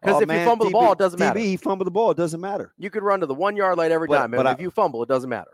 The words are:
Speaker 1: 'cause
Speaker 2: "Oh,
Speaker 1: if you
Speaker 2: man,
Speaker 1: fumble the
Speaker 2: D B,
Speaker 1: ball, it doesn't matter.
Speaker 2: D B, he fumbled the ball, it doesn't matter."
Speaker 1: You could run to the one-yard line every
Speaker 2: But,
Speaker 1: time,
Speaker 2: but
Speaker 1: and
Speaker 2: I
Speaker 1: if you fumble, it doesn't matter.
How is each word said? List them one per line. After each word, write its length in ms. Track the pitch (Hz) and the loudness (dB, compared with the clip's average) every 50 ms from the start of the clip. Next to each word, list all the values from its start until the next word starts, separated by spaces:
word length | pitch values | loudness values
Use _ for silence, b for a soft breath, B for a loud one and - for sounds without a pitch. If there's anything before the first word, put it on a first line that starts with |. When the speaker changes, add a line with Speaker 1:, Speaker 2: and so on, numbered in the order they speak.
| - | -2
Speaker 1:
'cause 120 | 196 196 | 0 2
Speaker 2:
"Oh, 20 | 147 | 2
Speaker 1:
if 40 | |
you 60 | - 151 | 2 2
Speaker 2:
man, 180 | 160 165 170 240 | 0 0 2 2
Speaker 1:
fumble 180 | 233 226 226 | 2 2 2
the 40 | 202 | 2
Speaker 2:
D 40 | 185 | 2
B, 60 | 220 | 4
Speaker 1:
ball, 120 | 240 226 | 4 4
it 80 | 190 165 | 4 4
doesn't 200 | 196 190 175 175 | 2 0 0 0
matter. 200 | 170 151 - 208 | 0 0 0 0
Speaker 2:
D 60 | 233 | 0
B, 40 | 202 | -2
he 60 | 190 170 | -2 -2
fumbled 300 | - - 196 190 190 180 | -2 -4 -4 -2 -4 -2
the 40 | |
ball, 200 | 175 202 233 220 | 0 2 2 2
it 60 | 160 139 | 2 2
doesn't 240 | 170 165 160 165 | 0 -2 -4 -6
matter." 320 | 180 196 202 196 104 - _ _ | -8 -8 -8 -8 -8 -10 _ _
Speaker 1:
You 120 | 165 202 | -14 -10
could 140 | - 214 196 | -8 -4 -2
run 160 | 202 196 196 | 0 0 0
to 40 | 180 | 0
the 80 | 143 135 | -2 -4
one-yard 440 | 135 175 202 208 208 196 190 180 170 | -2 -2 -2 0 0 0 0 2 2
line 140 | 165 160 | 2 2
every 160 | 165 160 165 147 | 2 0 2 2
Speaker 2:
But, 100 | 147 143 | 2 2
Speaker 1:
time, 140 | 131 113 | 2 0
Speaker 2:
but 80 | 117 123 | 0 0
Speaker 1:
and 80 | 131 131 | 2 0
Speaker 2:
I 20 | |
Speaker 1:
if 80 | 127 127 | 0 -2
you 100 | 175 180 | -4 -6
fumble, 320 | - - 208 170 135 113 | -2 0 -2 0 -2 -4
it 80 | 117 117 | -2 0
doesn't 200 | 135 131 123 131 | 0 -2 0 -4
matter. 200 | 123 104 87 - | -6 -8 -8 -6